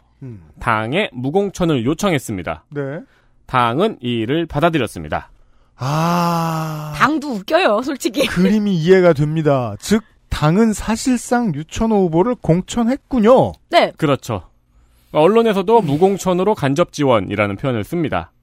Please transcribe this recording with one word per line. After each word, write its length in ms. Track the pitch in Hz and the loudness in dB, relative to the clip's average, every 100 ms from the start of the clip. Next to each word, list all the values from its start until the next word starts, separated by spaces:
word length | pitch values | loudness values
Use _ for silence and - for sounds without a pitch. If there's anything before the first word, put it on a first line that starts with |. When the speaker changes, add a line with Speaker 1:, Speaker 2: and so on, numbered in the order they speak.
| _ _ | _ _
Speaker 1:
음. 180 | 135 104 78 - | -18 -18 -20 -8
Speaker 2:
당에 500 | 123 110 110 165 214 | -2 0 0 -2 -4
무공천을 720 | 120 131 180 202 - 170 139 113 | -4 -2 -2 -2 -2 0 0 0
요청했습니다. 800 | 160 202 151 - 98 87 78 _ | -2 0 -2 -4 -8 -6 -8 _
Speaker 1:
네. 100 | 143 139 151 269 _ _ _ - | -10 -8 -10 -14 _ _ _ -4
Speaker 2:
당은 520 | 127 120 127 220 - | 0 0 0 -2 -2
이 180 | 123 117 | -6 -4
일을 260 | 110 156 165 | -2 -4 -4
받아들였습니다. 840 | 147 170 160 107 90 78 85 - _ _ _ _ - | 0 0 0 -4 -6 -8 -8 -8 _ _ _ _ -10
Speaker 1:
아. 1120 | 127 151 165 175 170 170 165 160 160 156 151 147 | -4 -2 0 0 0 0 -2 -4 -6 -10 -10 -2
Speaker 3:
당도 320 | 240 311 294 | 0 0 -4
웃겨요, 520 | 214 185 330 339 208 | -8 -2 0 2 0
솔직히. 420 | 262 269 320 220 247 | -2 -4 -4 -2 -2
Speaker 1:
그림이 500 | 175 190 214 208 180 | 0 2 2 0 0
이해가 380 | 160 190 180 | 4 6 6
됩니다. 600 | 143 151 160 151 135 117 101 | 4 0 0 0 0 -2 -8
즉, 240 | - 220 - _ - | -2 -2 -2 _ -10
당은 440 | - 151 180 226 | -2 2 4 2
사실상 800 | 202 - 220 - 247 - 240 233 139 | 0 -4 -4 0 -2 0 -2 -2 -4
유천호 500 | 160 - 226 208 185 | -8 -4 0 2 2
후보를 300 | 160 233 247 | 2 0 0
공천했군요. 1160 | - 170 - 240 233 277 - 262 208 247 117 - - | 0 0 0 -2 0 -2 -2 2 6 6 4 -2 0
Speaker 3:
네. 220 | 339 202 - | 2 2 0
Speaker 2:
그렇죠. 460 | 147 135 - 104 - _ _ _ _ _ _ | 0 0 -2 -8 -8 _ _ _ _ _ _
언론에서도 680 | - 165 226 226 196 185 233 | 2 4 4 2 0 2 2
무공천으로 720 | 160 147 190 196 185 175 190 | 2 2 2 2 -2 0 0
간접 380 | 214 139 143 175 | 0 0 0 -2
지원이라는 640 | - 139 113 92 101 104 98 | 0 2 2 0 -2 -2 -2
표현을 280 | 139 117 98 | -4 -4 -4
씁니다. 460 | 170 143 87 80 _ | -4 -2 -4 -6 _